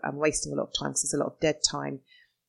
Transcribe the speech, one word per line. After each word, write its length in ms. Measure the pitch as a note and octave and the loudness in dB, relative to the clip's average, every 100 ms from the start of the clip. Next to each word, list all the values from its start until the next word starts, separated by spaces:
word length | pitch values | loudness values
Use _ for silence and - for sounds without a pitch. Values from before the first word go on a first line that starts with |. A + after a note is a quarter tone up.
I'm 120 | - C#3+ | -6 0
wasting 360 | D#3 D3+ D3 | 2 2 -2
a 40 | C#3+ | -2
lot 120 | - | -2
of 60 | - | -2
time 140 | C#3+ | -2
'cause 100 | C#3 | -2
there's 160 | - C#3+ | 0 0
a 60 | |
lot 80 | - | -2
of 80 | - | 2
dead 220 | D#3 - | 0 2
time 380 | - C#3+ C#3+ C3+ - - _ _ | 0 0 -6 -8 -12 -20 _ _